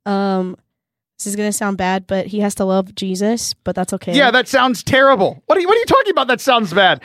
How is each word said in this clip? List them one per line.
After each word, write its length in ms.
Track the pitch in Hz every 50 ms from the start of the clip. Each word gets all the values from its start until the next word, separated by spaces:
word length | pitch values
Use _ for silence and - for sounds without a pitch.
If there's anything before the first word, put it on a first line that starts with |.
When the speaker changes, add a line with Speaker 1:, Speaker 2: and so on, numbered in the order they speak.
| _
Speaker 1:
Um, 500 | 202 196 196 196 196 190 185 185 180 - - _ _ _ _ _ _ _ _ _ _ _ -
this 80 | -
is 100 | 202 202
gonna 160 | 208 208 208
sound 240 | 196 - 214 196 196 190
bad, 280 | 185 185 190 190 185
but 200 | - 196 190 -
he 140 | 196 208 208
has 140 | 202 202 -
to 80 | - 196
love 300 | 190 190 190 190 196 -
Jesus, 600 | - 202 190 185 185 202 214 233 233 - - -
but 200 | - _ 185 180
that's 180 | 185 185 - 196
okay. 200 | - - - -
Speaker 2:
Yeah, 160 | 285 269 240
that 180 | 233 254 240 -
sounds 340 | 269 262 254 262 226 -
terrible. 600 | - - 269 262 277 277 262 190 185 123 - - _
What 100 | - 320 381
are 20 |
you, 40 | 349
what 100 | 370 440
are 40 | 466
you 60 | 453
talking 240 | - - 523 523 403
about? 160 | 339 285 262 240
That 120 | 247 -
sounds 300 | - 262 247 233 214 160 165
bad. 280 | 202 190 175 151 127